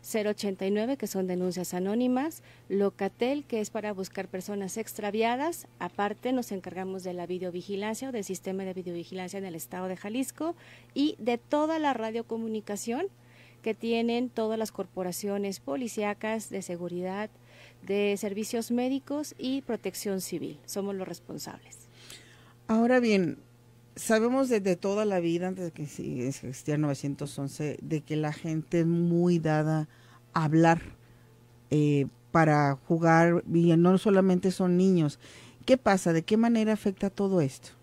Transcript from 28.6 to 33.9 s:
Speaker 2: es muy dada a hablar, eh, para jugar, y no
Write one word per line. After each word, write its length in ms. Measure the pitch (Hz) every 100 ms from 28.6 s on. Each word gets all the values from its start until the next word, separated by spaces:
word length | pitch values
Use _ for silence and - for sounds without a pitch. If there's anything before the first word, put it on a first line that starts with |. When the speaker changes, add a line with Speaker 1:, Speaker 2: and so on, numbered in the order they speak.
| 156 170
Speaker 2:
es 40 | 165
muy 540 | 170 170 170 175 175
dada 480 | 160 156 156 156 156 - - - _
a 100 | 170
hablar, 380 | 156 160 165 165 - - - - _ _ _ _ _
eh, 380 | 151 147 143 135 - _
para 460 | 170 160 147 143 139 -
jugar, 560 | 170 165 165 170 170 -
y 240 | 170 170 165
no 200 | 175